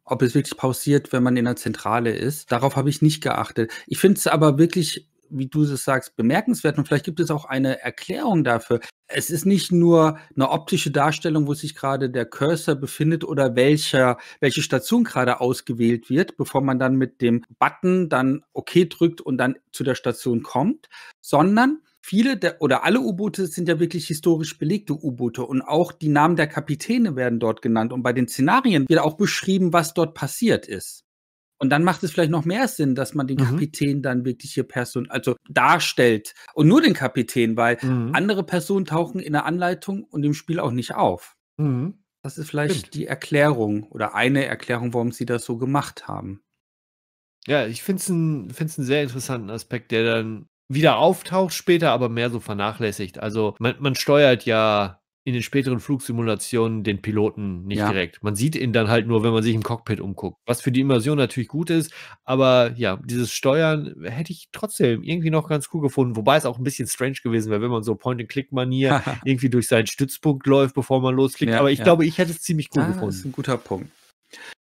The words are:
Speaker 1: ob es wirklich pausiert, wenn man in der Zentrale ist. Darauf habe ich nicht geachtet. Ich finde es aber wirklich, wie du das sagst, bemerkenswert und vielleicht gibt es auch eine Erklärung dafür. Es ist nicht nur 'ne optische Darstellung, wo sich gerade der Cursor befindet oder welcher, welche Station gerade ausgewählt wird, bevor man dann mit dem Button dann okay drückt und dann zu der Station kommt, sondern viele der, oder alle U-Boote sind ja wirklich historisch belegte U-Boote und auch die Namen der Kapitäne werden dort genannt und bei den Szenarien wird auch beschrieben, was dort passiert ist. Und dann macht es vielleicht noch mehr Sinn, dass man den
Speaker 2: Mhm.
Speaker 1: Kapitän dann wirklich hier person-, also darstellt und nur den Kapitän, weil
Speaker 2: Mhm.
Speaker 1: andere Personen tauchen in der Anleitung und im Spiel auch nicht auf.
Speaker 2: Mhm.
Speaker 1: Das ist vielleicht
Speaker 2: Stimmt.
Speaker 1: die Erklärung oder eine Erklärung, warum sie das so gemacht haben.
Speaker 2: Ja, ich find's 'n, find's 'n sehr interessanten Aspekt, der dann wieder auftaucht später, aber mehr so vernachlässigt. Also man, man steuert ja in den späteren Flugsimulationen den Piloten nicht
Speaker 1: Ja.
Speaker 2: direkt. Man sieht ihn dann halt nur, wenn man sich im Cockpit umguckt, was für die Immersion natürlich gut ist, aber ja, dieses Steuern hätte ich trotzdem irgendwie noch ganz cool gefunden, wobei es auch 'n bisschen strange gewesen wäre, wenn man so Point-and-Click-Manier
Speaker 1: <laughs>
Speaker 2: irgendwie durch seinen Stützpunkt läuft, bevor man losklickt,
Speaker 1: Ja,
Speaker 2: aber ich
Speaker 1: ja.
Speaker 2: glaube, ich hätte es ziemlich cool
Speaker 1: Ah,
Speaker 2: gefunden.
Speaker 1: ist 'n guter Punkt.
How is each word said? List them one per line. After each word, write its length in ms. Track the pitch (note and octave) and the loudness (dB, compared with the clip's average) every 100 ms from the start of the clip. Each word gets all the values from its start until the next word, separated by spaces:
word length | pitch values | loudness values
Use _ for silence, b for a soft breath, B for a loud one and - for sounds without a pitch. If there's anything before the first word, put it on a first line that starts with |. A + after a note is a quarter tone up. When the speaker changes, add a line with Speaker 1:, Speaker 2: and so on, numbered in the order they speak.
Speaker 1:
ob 180 | - B2 | -6 0
es 120 | B2+ | 2
wirklich 220 | C#3+ - - | 2 -2 -2
pausiert, 560 | C3 B2+ - C#3+ D3 | -2 0 2 2 2
wenn 100 | B2+ | 0
man 140 | B2 B2 | 2 2
in 80 | |
der 100 | A#2+ A#2+ | 0 -2
Zentrale 540 | A2+ A2 G#2 A#2 A#2 | -6 -6 -2 0 0
ist. 380 | G#2+ B2 D3+ - | -2 -4 -6 -2
Darauf 240 | A#2+ C3+ C#3+ | 0 2 2
habe 120 | C#3 | 0
ich 120 | - | 2
nicht 200 | D3+ D3+ | 2 2
geachtet. 500 | C3 A2+ A2 - A2+ B - | -2 -2 -2 -2 -4 B -8
Ich 120 | - | 2
finde 200 | F#3+ F#3 | 4 4
es 80 | E3 | 2
aber 320 | D#3 D3+ C#3 | 4 4 6
wirklich, 500 | E3+ F#3 D3+ - - _ _ | 4 2 -2 -6 -14 _ _
wie 160 | D3 C3+ | -8 -4
du 160 | D3+ | 0
das 200 | D3 C3+ | 0 0
sagst, 320 | - C3 - - | -2 -2 -2 -2
bemerkenswert 600 | A2+ E3+ A#3 G#3 D#3 D3+ | 2 2 0 0 0 0
und 80 | - | 0
vielleicht 160 | C#3+ | 0
gibt 160 | - D#3+ | 0 -2
es 100 | - | -2
auch 140 | D3 | -2
eine 360 | - C3+ C3+ C3 | -4 -2 0 -2
Erklärung 600 | B2 - - G3 D4 E3+ | -6 -10 -8 -4 0 2
dafür. 360 | B2+ A#2 - A#2 B - - | 2 0 0 -2 B -20 -8
Es 220 | C#3+ C3 | -6 -4
ist 160 | D#3+ F#3 | -2 2
nicht 240 | G3 - | 2 2
nur 460 | F3 E3+ E3 D#3 D3+ B | 4 6 6 6 2 B
'ne 160 | - C3+ | -2 0
optische 400 | D#3 - F#3+ D3+ | 0 -2 -2 0
Darstellung, 560 | C#3+ D3 D3+ E3+ D#3 C#3+ | 2 2 0 0 0 0
wo 80 | |
sich 200 | D3 D3 - | -2 -8 -6
gerade 340 | C3+ C3+ C3 | -4 -2 -2
der 160 | B2 A2+ | -2 -6
Cursor 480 | - C#3+ E3 - | -2 0 0 0
befindet 480 | D3 C3+ - D#3 E3 | -2 -4 -2 0 0
oder 300 | - C#3+ C3+ | -2 0 2
welcher, 640 | A#2+ C3+ D3+ - C#3 B2+ A#2+ B B | 4 4 4 2 4 4 2 B B
welche 220 | C#3+ D#3 | 0 0
Station 420 | - C3 - A#3+ | 0 -2 2 0
gerade 360 | A3+ C3 B2+ A#2+ | 2 0 0 0
ausgewählt 720 | B2 B2 - A#2+ A#2 A#2+ - | 0 -2 -4 0 2 2 0
wird, 260 | C3 G3 - | -2 0 -4
bevor 260 | C3+ C#3 | -4 0
man 160 | C3+ B2+ | 0 2
dann 160 | C3 C3 | 2 2
mit 240 | B2+ - | 0 0
dem 240 | A#2+ A#2 - - | 0 2 -2 -8
Button 480 | C#3+ - F#3 F#3 E3 | -8 -2 0 0 0
dann 340 | C3 C3 C#3+ - | 0 0 -2 -6
okay 340 | - - F3 E3+ | -14 -2 0 0
drückt 320 | - E3+ E3 | 0 0 0
und 180 | D3+ B2+ | -6 -2
dann 160 | B2+ C3 _ | -2 -4 _
zu 120 | - | -6
der 100 | C3+ B2 | -4 -2
Station 460 | B2+ A#2 B2+ A#2 | -4 -4 -2 -4
kommt, 460 | - B2 F3 D#4 _ B B _ | -2 -2 -2 -2 _ B B _
sondern 600 | - D3 F3+ G#3+ C4 D#4 _ _ | -2 2 4 4 2 0 _ _
viele 340 | - F#3+ B3+ A3 | -2 0 2 0
der, 260 | F3 - | -2 0
oder 220 | D3 B2+ | 0 2
alle 160 | E3 A#3+ | 2 2
U-Boote 460 | B3 F3+ G#3 - F3+ | 0 -4 -6 -4 -6
sind 200 | - E3+ | -4 -2
ja 120 | D#3+ | 0
wirklich 260 | E3 E3+ - | 0 -2 -6
historisch 500 | D#3 F3 D#3+ D#3 - | -2 2 2 -2 -4
belegte 340 | D#3 G3+ - | -2 -2 -4
U-Boote 500 | C#3+ C3+ B2 A#2+ A#2+ | -6 -6 -4 -4 -4
und 180 | B2 C3 | -4 -4
auch 280 | - D#3 F3 | 0 0 0
die 160 | - D3+ | -2 0
Namen 280 | C#3+ D#3+ E3 | 4 4 4
der 100 | D3+ | 0
Kapitäne 720 | - - D3 - B3 G#3+ B2+ | -2 -6 -4 -2 0 0 0
werden 240 | B2 A#2 | 0 0
dort 200 | A2+ A2 | 0 0
genannt 300 | A#2+ A2+ A2+ | 0 0 0
und 100 | B2+ | -2
bei 80 | B2 | -2
den 160 | B2 A#2+ | 0 -2
Szenarien 600 | - C#3+ B3 C4 D#3+ C3 | 0 2 4 4 2 4
wird 120 | D#3+ | 2
auch 160 | D3+ - | 2 0
beschrieben, 560 | G3+ - - F#3+ F3+ | -2 0 0 0 2
was 220 | E3+ D#3 | 2 2
dort 200 | - D#3+ | 0 -2
passiert 540 | - C#3 - A3+ G#2+ - | -2 -8 -2 2 2 -2
ist. 340 | F#2+ - - _ _ _ _ _ - | -12 -12 -18 _ _ _ _ _ -4
Und 120 | C3+ | 0
dann 140 | C#3+ | 2
macht 180 | F3+ E3 | 2 0
es 60 | E3+ | -2
vielleicht 180 | - D#3+ | 0 0
noch 120 | E3 | 0
mehr 240 | E3 G#3 C4 | -2 -2 -2
Sinn, 260 | - C#3 B2+ | 0 -2 -2
dass 180 | B2+ | -4
man 120 | D3+ C3 | -4 -2
den 100 | C3+ | 0
Speaker 2:
Mhm. 0 | |
Speaker 1:
Kapitän 640 | B2+ D#3 D3+ - C#3+ C#3 | 0 0 -4 -2 -2 -2
dann 220 | C3+ B2 B2+ | -2 -2 -4
wirklich 260 | B2+ C3+ | -6 -8
hier 100 | - B2+ | -8 -6
person-, 400 | B2+ A#2+ B2+ B2 | -6 -4 -6 -6
also 260 | B2+ C3 A#2+ - | -4 -4 -4 -4
darstellt 840 | C#3+ C3 E3 - - B2 A2 - B B | 2 4 4 2 2 4 2 -2 B B
und 140 | - D3+ | 2 6
nur 140 | C4+ | 6
den 100 | D#4 | 6
Kapitän, 600 | E3 C3 C3+ A#2 B2 A#2 A2+ | 2 -2 -2 -2 0 0 2
weil 220 | A#2 A#2 | 0 0
Speaker 2:
Mhm. 280 | C3 B2+ A#2 | 0 -2 0
Speaker 1:
andere 320 | C#3 G3 G3 | 0 0 -2
Personen 400 | - F3+ F3 G3 F3+ | -2 -4 -2 -2 0
tauchen 340 | D#3+ E3+ F#3+ | -2 -2 -6
in 120 | D3+ | -4
der 120 | D3 D3+ | -2 -2
Anleitung 580 | F3 F3 F3+ - G3 | -2 -2 -4 -6 -8
und 180 | - D3+ | -8 -4
im 100 | D3 | -2
Spiel 240 | D3 - E3 | -2 -4 -4
auch 120 | C#3+ | -4
nicht 220 | B2 - - | -4 -6 0
auf. 380 | C#3+ F2+ - _ _ - | 0 0 -8 _ _ -4
Speaker 2:
Mhm. 360 | D3+ B2 E3 - _ _ | -2 -2 -4 -8 _ _
Speaker 1:
Das 140 | C#3 E3 | -14 -12
ist 120 | D3 | -6
vielleicht 240 | D3 D3 | -4 -2
Speaker 2:
Stimmt. 200 | D3+ - | -4 -6
Speaker 1:
die 120 | D3 - | -10 -8
Erklärung 800 | C3+ - D3 D3 B2+ G#2+ G#2 | -8 -2 2 4 2 0 -2
oder 300 | G#2 - G#2+ | -6 -6 -4
eine 300 | G2+ B2 C#3 C3+ | 2 2 2 0
Erklärung, 460 | - - A#2+ B2 | -4 -4 -4 -2
warum 180 | A#2+ A#2 | -2 -2
sie 120 | - A#2+ | -4 -4
das 180 | A#2+ | -4
so 120 | - A#2 | -4 -4
gemacht 500 | C3 C#3 - - - | -2 -2 -2 -8 -12
haben. 320 | G2 G2 G2 _ _ _ _ _ _ _ _ _ _ - | -10 -10 -14 _ _ _ _ _ _ _ _ _ _ -2
Speaker 2:
Ja, 180 | D3 A2 | -2 -2
ich 160 | A#2 | -4
find's 260 | - F#3 - | -6 -4 -2
'n, 420 | E3+ D#3+ D3 F#2 | 0 0 -2 -6
find's 240 | B2 D#3 D#3 | -8 -6 -4
'n 60 | |
sehr 180 | B2+ D3 | 0 0
interessanten 480 | C#3 B2+ A#2+ B2 G2+ | 0 -6 -6 -8 -8
Aspekt, 420 | A2+ - A#2+ - | -12 -8 -10 -2
der 120 | A2+ | 0
dann 420 | A2+ A2+ A2 A2 - _ - | 2 0 -2 -8 -16 _ -6
wieder 300 | C3+ D#3 A2 | 2 4 6
auftaucht 560 | G3+ F#3 - F#3 F#3 | 4 2 -2 -2 -2
später, 380 | - - F3 D#3+ | -2 0 2 2
aber 160 | B2 B2 | 2 0
mehr 200 | A#2 A#2+ | -2 -2
so 120 | A#2 | -4
vernachlässigt. 800 | G#2+ G#2 G2+ G#2+ A2 G2 F#2+ - | -6 -4 -4 -2 -4 -4 -10 -8
Also 340 | A2 A2 G#2+ - | -6 -2 -2 0
man, 160 | A#2 - | -2 -2
man 160 | C#3 | -4
steuert 500 | B2+ - C#3+ C#3+ A#2+ - | -2 2 6 6 4 2
ja 540 | A2 A2 G#2 G2 F#2 _ _ | 2 4 2 0 -6 _ _
in 100 | C#3 | -6
den 100 | A#2+ | -4
späteren 360 | A2+ C#3 C3 A#2+ | -2 -2 0 -2
Flugsimulationen 1000 | - C3+ - A#2 A2+ G#2 - A#2+ A2+ A2 | -2 -4 -4 -2 -2 -2 -2 0 0 0
den 180 | G#2 G2+ | -2 -2
Piloten 640 | A2 G#2+ G#2 - G2+ F2 F#2+ | -2 0 0 -2 -8 -8 -6
nicht 120 | G#2 | -2
Speaker 1:
Ja. 100 | G#2 | 0
Speaker 2:
direkt. 340 | F#2+ F2 - | -2 -4 -6
Man 120 | G#2 G2+ | -6 -2
sieht 180 | C#3+ D#3 | -2 -2
ihn 160 | B2+ | -2
dann 160 | A2+ G#2+ | 0 2
halt 180 | A#2 A2+ | 2 2
nur, 140 | A2+ | 2
wenn 80 | A2+ | 2
man 100 | A2+ | 2
sich 100 | A2 | 2
im 80 | A2+ | 0
Cockpit 360 | G#2+ A#2 - G2+ | -2 -6 -6 -6
umguckt, 380 | G2 F#2 F#2+ - - | -6 -8 -10 -8 -6
was 140 | B2 | -4
für 100 | C#3 | -2
die 80 | B2+ | 0
Immersion 380 | C#3 B2 B2 D3 | 2 2 2 0
natürlich 300 | B2 C3 A2 | 0 -2 -6
gut 220 | C#3+ E3+ | -6 -2
ist, 220 | E3 D#3+ B B B | -2 -2 B B B
aber 480 | - C3 C3 B2+ A#2+ A#2 | -2 2 6 6 4 0
ja, 200 | G#2+ F#2+ | -2 -2
dieses 280 | A#2+ A#2+ A#2+ | -4 -4 -4
Steuern 640 | - C3+ D3+ D#3+ D#3 D3 - | -2 0 2 2 0 -4 -10
hätte 280 | E2 A#2+ E3 | -10 -8 -8
ich 160 | E3+ - | -12 -16
trotzdem 500 | - G#3+ - C3 A2+ | -12 -8 0 2 2
irgendwie 260 | - E3+ D#3+ | -2 -2 0
noch 180 | D#3+ - | 0 0
ganz 200 | D3+ - | -4 -4
cool 100 | E3 | -2
gefunden, 340 | C#3 D3 B2 A2+ | -2 0 0 0
wobei 200 | G#2+ D3 | 2 2
es 100 | C3 | 0
auch 120 | A#2 | -4
'n 60 | |
bisschen 220 | C3+ - A2+ | -6 -6 -8
strange 280 | - C3 C3+ | -4 -4 -4
gewesen 280 | B2 A2+ A2 | -2 -2 0
wäre, 100 | G#2 | -2
wenn 80 | A#2+ | 0
man 120 | A#2 | -2
so 100 | G#2+ G2+ | -2 -4
Point-and-Click-Manier 1000 | B2+ B2 A2 C#3 C3 C3 B2+ C3 C3+ C#3+ | -4 -4 -6 -8 -6 -4 -2 0 2 2
Speaker 1:
<laughs> 240 | - B2 | 0 -4
Speaker 2:
irgendwie 280 | C3+ C3 C3 | -2 0 2
durch 160 | A#2+ A2 | 0 4
seinen 180 | A#2 A2 | 2 2
Stützpunkt 580 | - C#3 - D#3 C3+ C#3 | -2 -4 -2 0 0 4
läuft, 260 | C#3 C3+ | 4 4
bevor 260 | C#3 A#2+ C3 | 0 0 2
man 140 | B2+ | 2
losklickt, 380 | B2+ C3+ - A#2 | 2 2 0 0
Speaker 1:
Ja, 40 | A2+ | 4
Speaker 2:
aber 140 | C#3 | 4
ich 60 | C3 | 4
Speaker 1:
ja. 60 | |
Speaker 2:
glaube, 220 | A#2 E3+ D#3+ | 4 4 4
ich 120 | D#3+ | 0
hätte 120 | E3+ | -2
es 100 | D#3+ | -4
ziemlich 280 | - D#3 - D3 | -4 -4 -2 -2
cool 60 | |
Speaker 1:
Ah, 40 | A2 | 0
Speaker 2:
gefunden. 220 | G#2+ G#2 | -2 -4
Speaker 1:
ist 160 | F#2+ | -6
'n 60 | C3 | -8
guter 240 | C3+ C3+ A#2+ | -6 -4 -4
Punkt. 300 | - F#2+ - _ _ _ _ B B - _ | -4 -8 -8 _ _ _ _ B B -20 _